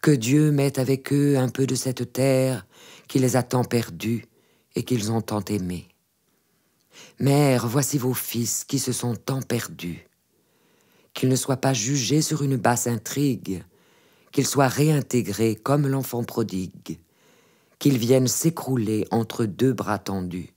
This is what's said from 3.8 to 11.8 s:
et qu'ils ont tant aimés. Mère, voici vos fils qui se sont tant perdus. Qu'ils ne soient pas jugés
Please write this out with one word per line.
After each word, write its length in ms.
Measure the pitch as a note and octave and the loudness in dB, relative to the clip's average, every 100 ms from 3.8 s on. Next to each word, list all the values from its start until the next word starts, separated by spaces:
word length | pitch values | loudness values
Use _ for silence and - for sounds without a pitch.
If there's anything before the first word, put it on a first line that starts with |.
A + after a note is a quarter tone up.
| A2+ E2+ A2 A#2 - _ _ _ _ | -2 -6 -4 -4 -6 _ _ _ _
et 100 | - | -8
qu'ils 260 | A#2+ B2 G#2 | -2 -2 0
ont 100 | A2+ | -2
tant 240 | - G#2+ | -2 -6
aimés. 440 | G2 G#2 F2+ F2 - _ _ _ _ _ _ _ _ _ _ - - _ | -2 -4 -4 -8 -12 _ _ _ _ _ _ _ _ _ _ -20 -20 _
Mère, 480 | C3 C#3+ C#3+ B2+ A#2 | 2 4 4 2 2
voici 320 | B2+ C3+ D3 | 0 0 0
vos 160 | B2 | -2
fils 500 | B2 - A2+ A2+ - | -4 -4 -4 -2 -4
qui 140 | - C#3 | -4 -4
se 140 | C3 | -2
sont 240 | B2 B2 A2 | -4 -4 -4
tant 260 | - C3+ | -4 -6
perdus. 640 | - A#2 - E2 F2 D#2+ - _ _ _ _ _ _ _ _ _ _ | -4 -4 -6 -10 -10 -10 -14 _ _ _ _ _ _ _ _ _ _
Qu'ils 140 | - C3 | -2 0
ne 80 | C3 | 2
soient 200 | - C3 | 0 0
pas 160 | C3+ | 0
jugés 500 | C3 | 0